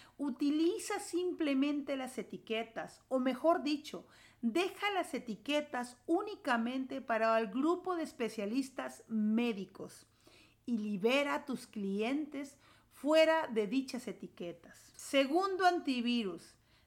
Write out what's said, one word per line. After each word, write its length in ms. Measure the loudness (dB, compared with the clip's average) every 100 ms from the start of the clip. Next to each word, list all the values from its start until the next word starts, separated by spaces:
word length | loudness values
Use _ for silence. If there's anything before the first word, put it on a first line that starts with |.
| -20 _
utiliza 840 | -6 0 0 4 2 0 -4 -6
simplemente 960 | -2 -2 -2 -2 0 2 2 0 -2 -6
las 220 | -6 -8
etiquetas, 840 | -10 -12 -6 -4 -4 -8 -12 -14 _
o 120 | 0
mejor 440 | 0 4 4 4
dicho, 420 | 2 -2 -4 -12 -14 -20 -20 _
deja 500 | 0 2 0 0 -2
las 220 | 0 -2
etiquetas 840 | -4 -6 -8 -2 -2 -2 -6 -6 -10 -2
únicamente 960 | 0 0 -6 0 0 0 -4 -6 -8
para 380 | -2 0 4 4
el 80 | 2
grupo 480 | 0 2 2 0 -4
de 80 |
especialistas 1000 | -4 -4 -6 -4 -2 -2 -2 -6 -10 -12 -4
médicos 1000 | 0 2 4 2 -2 -6 -10 -14 -14 -20 _ -20 -20 -20 _ -4
y 120 | -2
libera 580 | -2 0 2 2 2 -2
a 100 | -4
tus 220 | -8 -8
clientes 880 | -6 -4 -2 0 -2 -4 -8 -10 -14 -20 -20 _
fuera 560 | -6 4 6 8 4 2
de 200 | 0 2
dichas 400 | 0 -2 -6 -8
etiquetas. 720 | -10 -12 -12 -12 -12 -18 -20 -20 -18
Segundo 680 | 0 2 4 4 2 4 4
antivirus, 880 | 4 0 -2 0 0 -2 -6 -14 -20 _ _